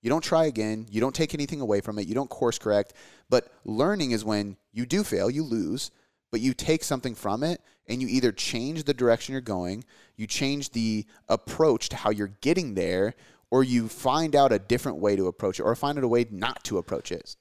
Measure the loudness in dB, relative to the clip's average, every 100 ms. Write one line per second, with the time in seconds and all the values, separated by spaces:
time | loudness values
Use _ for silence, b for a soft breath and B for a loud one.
0 | 0 -2 2 2 2 0 -2 -4 -4 0
1 | 0 0 -2 -2 -6 -6 0 0 0 -6
2 | -4 -2 -4 0 0 0 2 2 2 -6
3 | B B B 0 0 _ -8 0 2 2
4 | 0 0 0 -2 -2 -8 _ -8 -2 -2
5 | 0 0 0 0 -2 -2 -2 -4 -6 _
6 | _ _ _ -2 0 -2 0 0 0 -4
7 | -6 -6 -4 -2 -2 -4 b b _ -4
8 | 0 2 2 2 -4 -4 -4 -6 -4 2
9 | 4 2 0 -8 -4 -4 -4 -6 -10 b
10 | b -12 -6 -2 0 -2 -4 -2 0 0
11 | -4 b -2 -2 -2 2 4 4 0 -4
12 | -2 -2 -4 -4 0 0 0 -2 0 0
13 | 0 -2 b b b 4 4 2 0 -4
14 | 0 0 2 4 6 4 2 -2 0 -2
15 | 0 2 0 0 -4 0 0 0 -2 0
16 | 2 2 2 -2 -4 -6 -4 -4 -2 -6
17 | -6 -10 -10 -20